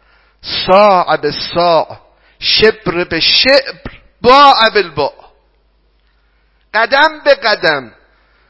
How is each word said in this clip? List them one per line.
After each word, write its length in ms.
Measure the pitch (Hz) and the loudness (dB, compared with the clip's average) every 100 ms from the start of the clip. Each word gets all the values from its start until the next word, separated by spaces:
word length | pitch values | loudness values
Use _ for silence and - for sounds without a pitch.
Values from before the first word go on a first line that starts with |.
| _ _ _ _ | _ _ _ _
صاع 760 | - - - 185 208 185 143 151 | -12 -10 0 4 4 2 2 0
به 160 | 147 147 - 175 | -4 -8 -8 -4
صاع، 420 | 175 160 - 113 _ _ _ _ | 0 0 -2 -10 _ _ _ _
شبر 640 | - - 214 214 - 170 | -6 0 0 0 -6 -6
به 160 | 175 165 | -6 -4
شبر، 720 | - - 262 277 - - - - _ _ | -2 -2 2 0 0 -12 -20 -20 _ _
باع 480 | 233 269 285 233 226 | 2 6 6 4 0
بالباع.» 400 | 214 180 151 139 - _ _ _ _ _ _ _ _ _ _ _ _ _ _ _ | 0 -4 -6 -8 -8 _ _ _ _ _ _ _ _ _ _ _ _ _ _ _
قدم 500 | 208 226 277 311 302 294 | -4 -2 0 0 0 0
به 80 | |
قدم، 580 | 269 226 208 170 143 120 - _ _ _ _ _ | 0 0 -2 -2 -2 -6 -20 _ _ _ _ _